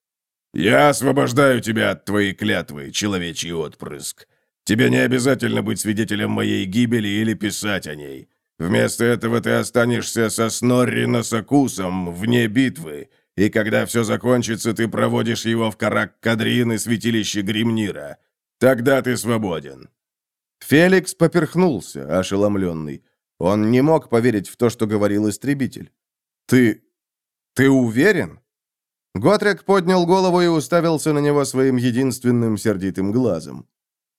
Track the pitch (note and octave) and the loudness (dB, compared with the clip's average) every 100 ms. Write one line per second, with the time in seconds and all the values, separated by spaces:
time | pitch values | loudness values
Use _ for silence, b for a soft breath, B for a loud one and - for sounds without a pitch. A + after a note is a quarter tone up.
0 | _ _ _ _ _ - F#2+ C3+ D3 - | _ _ _ _ _ -2 2 4 4 4
1 | C3+ C3+ B2+ B2 C#3 B2 A2 A2 G#2 F#2 | 0 0 0 2 2 2 0 -2 -2 -4
2 | - G#2 G2 F2+ G#2 F#2+ - D2 C#2 - | -2 0 0 -2 -2 -2 -4 -12 -10 -4
3 | G#2 F#2 E2+ D2+ E2+ E2 D2 - - C#2+ | -4 -4 -6 -8 -8 -6 -8 -10 -14 -12
4 | D2+ - _ _ _ _ - A2 B2 B2+ | -14 -16 _ _ _ _ -2 2 2 2
5 | B2+ B2+ C3+ B2+ A#2 G#2+ G#2 G2 G#2 G#2 | 2 0 0 0 0 -2 -4 -4 -4 -2
6 | G#2+ G#2 G#2+ G#2+ G#2+ G#2 F#2 A2 A#2 A#2 | -2 -2 -4 -2 -2 -2 -2 0 0 0
7 | G#2 G#2 A2 G2+ G#2 - G#2 F#2+ D#2+ D2+ | -2 -2 -2 -2 -4 -4 -4 -4 -6 -12
8 | C#2+ C2+ - _ _ - E2+ A#2 A2+ - | -12 -16 -20 _ _ -8 -2 0 0 0
9 | A#2 A#2 A2+ A#2 A#2 A#2 A2+ A#2+ A2+ A2+ | -2 0 -2 -2 0 -2 0 0 0 0
10 | - A#2 A2 - A2+ - B2 B2 B2 A#2 | -2 -2 0 0 -2 -2 0 2 0 -2
11 | A#2 A#2+ - A2+ - C#3+ B2+ F#2+ F#2 F#2 | -2 -2 -2 -6 0 0 0 -4 -6 -4
12 | F2 E2+ A2 A#2+ A2+ A2 C3 E2+ D#2+ C#2+ | -6 -6 0 2 2 2 0 -2 -12 -14
13 | - _ _ - G#2 A2 G#2+ A2+ G#2 A#2 | -16 _ _ 0 0 2 0 0 0 -2
14 | G#2+ G#2 A#2+ B2 A2 A2+ A#2 G#2+ A2 G#2+ | -2 -2 2 0 0 -4 -4 -2 -2 0
15 | A#2 A#2+ A2+ A2 A2+ A2+ A2 - A2 A2 | 0 0 -2 -2 -2 -2 -2 -2 -2 0
16 | G#2 _ A2+ A2+ A2+ A#2+ A#2 A2 A2 G#2+ | -2 _ -2 0 0 0 0 -2 -2 -2
17 | A#2+ A2+ F#2+ G#2 G2 G#2+ A#2 A2+ G2+ D2 | 0 -2 -2 -4 -2 -2 0 0 -2 -6
18 | C#2+ - _ _ _ - B2+ A#2+ B2 C3+ | -12 -18 _ _ _ 0 2 2 2 0
19 | B2 B2 A2 A2+ G2+ D#2 C#2+ C2 - _ | 0 -4 -2 -2 -2 -6 -10 -18 -20 _
20 | _ _ _ _ _ _ - D3 F3+ F#3+ | _ _ _ _ _ _ 2 4 6 4
21 | - - E3 - D3+ E3+ F3+ G2+ - C#2+ | 0 0 2 2 0 0 0 0 -8 -12
22 | C#2 F2+ F#2 G2 G2+ G2 F2+ E2 D2+ C#2 | -2 -2 0 2 2 2 -2 -4 -8 -10
23 | _ _ _ - E2+ G#2+ G#2+ B2 D3+ D#3+ | _ _ _ -4 0 2 2 4 4 2
24 | - A#2 A#2+ G#2+ F#2 - A#2+ - G#2+ G#2 | 2 2 2 0 -4 -2 -2 0 -2 0
25 | G#2 G2+ G#2+ F#2+ B2+ C#3 B2 - - _ | 2 2 0 -2 -4 -2 -4 -8 -18 _
26 | _ _ _ _ - B2+ A#2 - _ _ | _ _ _ _ 2 4 6 2 _ _
27 | _ _ _ _ _ - C3+ C3+ A#2+ A2+ | _ _ _ _ _ 2 4 4 2 2
28 | G3+ F3+ E2 - _ _ _ _ _ _ | 2 2 -2 -10 _ _ _ _ _ _
29 | _ F#2+ C#3+ G#3 G#3 F3+ - G3 F3 F#3 | _ 0 2 2 2 -2 2 2 4 2
30 | F3 F#3+ F#3 F3+ F3 D#3+ - E3+ E3 D3+ | 4 2 4 2 2 2 2 2 2 0
31 | D#3+ D3 D3 C#3+ C3+ C3 C3 B2+ B2+ A#2 | 0 0 2 2 0 0 2 2 0 0
32 | C3+ A#2+ B2 A#2+ A2+ G#2 A2 F#2+ F#2+ F2 | 0 0 0 2 0 0 -2 -2 -4 -2
33 | G2 A#2 A#2+ E2 C#2+ B1+ - _ _ _ | -2 0 0 -2 -8 -16 -18 _ _ _
34 | _ | _